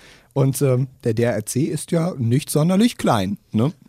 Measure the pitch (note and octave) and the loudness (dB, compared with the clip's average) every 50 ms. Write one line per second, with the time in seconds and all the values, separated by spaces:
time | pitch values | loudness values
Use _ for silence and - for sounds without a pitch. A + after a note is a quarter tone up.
0 | - - - - _ _ - C#3 C#3 C3+ C3+ - C#3+ C3+ B2+ B2 C3+ C3 - - | -20 -20 -20 -20 _ _ -2 0 0 0 0 0 0 0 2 0 0 -4 -6 -6
1 | - B2 A2 G#2+ A#2 A#2+ A#2 G2+ A2 - - B2 D3 F#3+ - D3+ - - - E3+ | -4 -2 0 0 0 0 0 -2 -4 -4 -4 -2 -2 -2 -4 -6 -6 -4 -2 -2
2 | D#3+ F3 F#3 C3+ A#2 A2+ A#2 C#3+ - - - D3+ D3 E3+ F#3+ F#3+ A3 A#3+ - - | -2 -2 -4 -2 -2 0 0 0 0 0 0 0 2 2 4 4 2 2 0 0
3 | - F#3 C#3 A2 F#2+ F#2+ G3+ - _ _ - G#2+ A2+ C#3+ F#3 _ _ | 0 0 2 2 0 -2 -4 -6 _ _ -2 0 0 0 -2 _ _